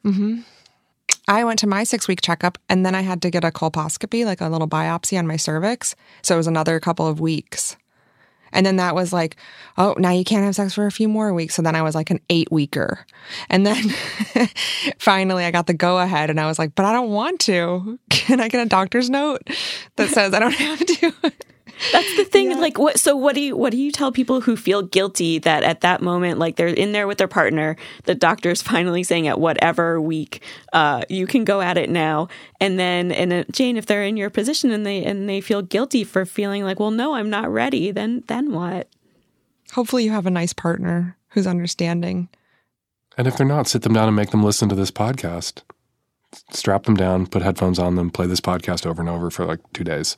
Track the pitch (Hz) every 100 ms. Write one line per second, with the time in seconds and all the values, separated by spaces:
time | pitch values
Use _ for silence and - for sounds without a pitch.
0 | 208 190 208 233 - _ _ _ _ _
1 | - - - 208 233 220 208 196 233 240
2 | - 180 - 170 180 - - 185 185 190
3 | 190 180 180 175 165 - 160 156 156 -
4 | 220 233 226 180 165 160 156 156 160 170
5 | - 190 165 156 - 156 196 247 - -
6 | _ - - 170 165 160 156 160 175 170
7 | 160 156 160 156 - - - - _ _
8 | _ _ _ _ _ - 190 190 180 165
9 | 175 180 160 - - - - - 196 -
10 | 185 180 180 214 202 190 196 208 208 -
11 | 214 214 214 175 160 - 165 160 160 156
12 | 156 175 - 170 - 160 143 143 - -
13 | - - - - - 185 202 254 220 -
14 | - - 214 - 233 - - - 285 -
15 | - 190 190 185 175 170 170 165 175 180
16 | 185 160 151 156 156 160 160 180 196 233
17 | 240 208 269 359 - 180 170 180 196 247
18 | _ - - 254 226 247 226 190 190 240
19 | 247 277 302 262 - 311 - - - -
20 | 202 262 196 214 233 277 294 311 349 339
21 | 330 - 320 - - _ - - - -
22 | - 330 381 392 381 311 320 - 294 -
23 | 311 277 277 285 285 240 254 240 277 285
24 | 269 254 240 262 240 226 - 202 185 190
25 | 196 190 170 160 170 151 - 165 180 180
26 | 180 175 180 156 165 - 170 170 202 208
27 | 202 202 190 185 143 156 156 160 - -
28 | - 180 170 214 175 175 - 175 180 175
29 | 175 170 156 107 165 151 170 165 170 165
30 | 156 160 151 - - - - 170 151 127
31 | - 190 185 269 214 196 180 175 143 170
32 | 156 156 175 - - _ 196 185 180 180
33 | 180 - 180 175 - - 254 233 - 208
34 | 202 214 202 - 226 302 262 214 202 196
35 | - 202 202 196 190 202 185 196 262 254
36 | 196 190 185 - 202 202 196 190 214 220
37 | 277 269 214 202 87 107 - 131 190 196
38 | 208 240 - 233 294 170 175 185 - _
39 | _ _ _ _ _ _ - - 233 254
40 | 220 214 185 180 170 - 170 170 180 175
41 | 175 - _ 214 190 175 175 - 170 170
42 | 175 185 180 _ _ _ _ _ _ _
43 | _ - 127 - 139 147 131 117 110 113
44 | 110 107 104 107 104 104 104 98 98 -
45 | 107 131 85 87 - - _ - _ _
46 | _ _ _ - _ - - 98 - 101
47 | 92 92 92 95 90 90 92 90 90 90
48 | 87 - 90 90 - 90 - 87 87 85
49 | 85 85 85 - 87 82 _ - 85 76
50 | 82